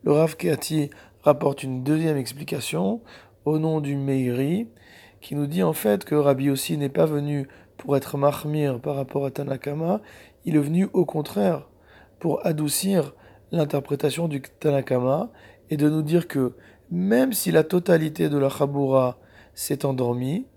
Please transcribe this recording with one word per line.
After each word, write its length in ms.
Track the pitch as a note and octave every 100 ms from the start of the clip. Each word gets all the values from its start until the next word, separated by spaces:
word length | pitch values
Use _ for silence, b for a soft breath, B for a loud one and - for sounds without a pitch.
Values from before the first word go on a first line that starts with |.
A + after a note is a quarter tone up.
Le 100 | -
Rav 240 | D3 D#3+ D#3
Kehati 520 | F3 C#3+ - D#3 C#3+ B B _
rapporte 420 | D3+ C#3+ C#3+ C3+
une 200 | C3 B2+
deuxième 320 | C3 D#3 D#3+
explication 840 | D3 A#2 C3+ - C#3+ - D#3 F#3+ A3+ B B B _
au 160 | D3 D#3
nom 220 | D#3+ D#3
du 160 | C#3+ C#3
Meiri, 720 | C#3 C3+ B2 A#2+ C#3 F#3 A#3 - B B B B
qui 160 | -
nous 120 | D3 C#3+
dit 160 | E3+
en 100 | F3
fait 320 | D#3 G#2 G#2
que 100 | -
Rabbi 340 | D3+ C#3+ C3 C#3
aussi 280 | C3+ - D#3
n'est 100 | C#3
pas 180 | D3+
venu 440 | D#3+ D3 C#3+ D3 C3+ B B
pour 220 | - - C#3
être 200 | - C#3+
mahmir 600 | C#3+ C#3+ D3+ D3+ C#3+ A#2+
par 160 | C3+
rapport 300 | C#3 C3 C#3+
à 60 | C#3
Tanna 260 | C3+ C#3 C3+
Kama, 420 | - D3 D#3+ G#3+ B B B B
il 100 | -
est 40 | D3+
venu 280 | C#3+ E3+ F#3+
au 100 | F#3+
contraire 640 | D#3+ D#3 D3 G3+ G3 D3+ - _ b b b _
pour 260 | E3+ C#3+
adoucir 680 | F3+ D3+ D3+ - F#3+ F#3+ C#3+ - b b _
l'interprétation 760 | E3+ D3 C#3+ C3+ C#3+ D3+ D3 E3
du 140 | C#3
Tanakama 920 | - _ D3+ C#3 C3 B2+ B2+ D3 A#3 B B B _
et 80 | D3+
de 120 | D3+
nous 120 | D#3
dire 260 | D3+ E3+ E3
que 280 | C#3 B2 - B B _
même 420 | F2 C3+ A#3 C4
si 180 | G#3+ F3+
la 120 | D#3+
totalité 680 | D#3 F3+ F3 E3 D#3 D3+ D#3+
de 80 | C#3+
la 120 | C3+
Chaboura 680 | C3+ C#3+ C#3+ C3+ C3+ B2+ - b b b
s'est 320 | - - C#3+
endormie 600 | C#3+ C3 A#2+ A#2+ B2+ F3+ C4